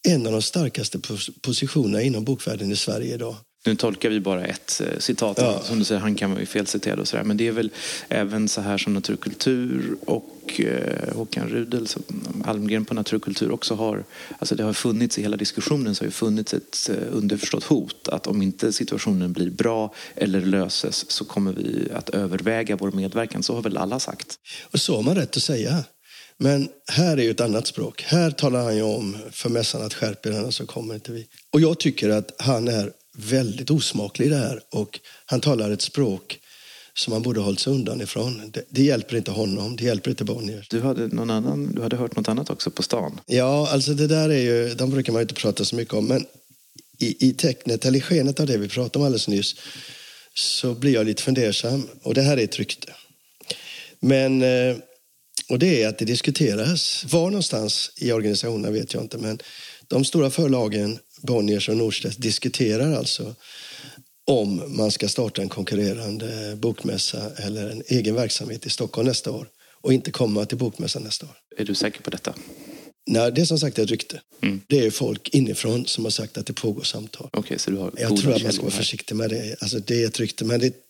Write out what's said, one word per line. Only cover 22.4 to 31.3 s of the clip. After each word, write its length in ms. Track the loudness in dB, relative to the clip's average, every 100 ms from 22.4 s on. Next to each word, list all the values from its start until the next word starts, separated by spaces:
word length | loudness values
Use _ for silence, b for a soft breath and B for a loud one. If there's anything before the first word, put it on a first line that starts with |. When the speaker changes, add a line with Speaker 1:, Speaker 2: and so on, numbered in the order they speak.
| 0 0 0 0
Speaker 2:
vår 160 | 0
medverkan. 500 | 0 0 -2 -2 -2
Så 120 | -2
har 80 | -2
väl 140 | -2 -2
alla 240 | -2 -2
sagt. 380 | -4 -8 -12 -16 B B
Speaker 1:
Och 180 | B 0
så 160 | 2 2
har 60 |
man 120 | 4
rätt 220 | 2 0 -2
att 60 |
säga. 420 | 0 0 0 0 -2 _ B B B B
Men 280 | 4 4 0 -6 -2
här 260 | 2 4 4
är 60 |
ju 80 | 2
ett 100 | 2
annat 260 | 2 2 0
språk. 360 | -4 -6 -6
Här 280 | 2 4 4
talar 320 | 2 2 2
han 120 | 2 2
ju 60 |
om 340 | 2 0 -2 -6 -12
för 180 | -6 0
mässan 340 | 0 0 -2
att 120 | -6
skärpa 340 | -4 -4 -2 -4
den 160 | -2
och 100 | -2
så 120 | -4 -6
kommer 280 | -8 -8
inte 180 | -10 -10
vi. 140 | -12 -14